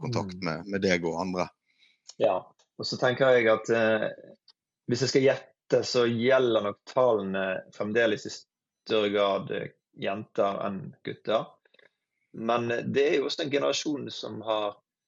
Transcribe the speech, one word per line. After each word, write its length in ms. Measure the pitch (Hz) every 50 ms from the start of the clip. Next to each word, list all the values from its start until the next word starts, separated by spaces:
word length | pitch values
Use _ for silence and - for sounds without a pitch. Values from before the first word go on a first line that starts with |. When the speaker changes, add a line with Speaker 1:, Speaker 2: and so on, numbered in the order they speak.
Speaker 1:
kontakt 340 | 151 135 120 98 101 95 90
Speaker 2:
Mm. 100 | 90 92
Speaker 1:
med, 220 | 85 78 78 85
med 160 | 101 98 98 98
deg 220 | 98 90 87 85
og 160 | 82 80 82
andre. 280 | 92 95 92 90 87 82 - _ _ _ _ _ _ _ _ _ _ - -
Speaker 2:
Ja, 220 | - 117 107 95 90 - - _ _ _ _ _ -
og 80 | 113
så 100 | - -
tenker 400 | 110 - 127 123 - 135 131 127
jeg 100 | 123 117 110
at, 200 | 110 110 - -
eh, 380 | 117 113 110 110 110 110 110 - - - - - - _ _ - _ _ _ _ _ _ _ -
hvis 160 | 120 120 135
jeg 80 | 123 -
skal 140 | 143 131 135
gjette, 540 | 127 - - - _ _ _ _ - 123 110
så 220 | - - 127 120 117
gjelder 540 | 120 113 113 127 131 131 131 120 113 107 101
nok 180 | 101 101 - _
tallene 580 | - - 135 127 123 117 104 98 95 95 95 95 95 92 - - - -
fremdeles 500 | - 107 104 107 120 117 110 104 - -
i 60 | - -
større 800 | - - _ _ _ _ _ _ _ _ - 113 110 107 101 101
grad, 380 | 104 101 98 98 98 90 -
eh, 180 | - 101 - - - _ _ _ _ -
jenter 640 | - 101 98 107 113 - _ - 107 101 98 98 -
enn 300 | 104 101 95 - - - _ -
gutter. 400 | - - - _ - 107 113 151 - - _ _ _ _ _ _ _ _ _ _ _ _ _ _ _ -
Men, 360 | - 110 113 117 120 120 117
eh, 120 | 117 120 -
det 240 | 127 120 131 139 151
er 60 | 175 151
jo 100 | 131 143
også 160 | - - 165
en 60 | 143 135
generasjon 580 | 139 139 143 139 - - 160 151 135 117 113
som 300 | 104 - - 120 110 110 107
har 340 | 110 110 107 107 104 104 - _ _ _ _ _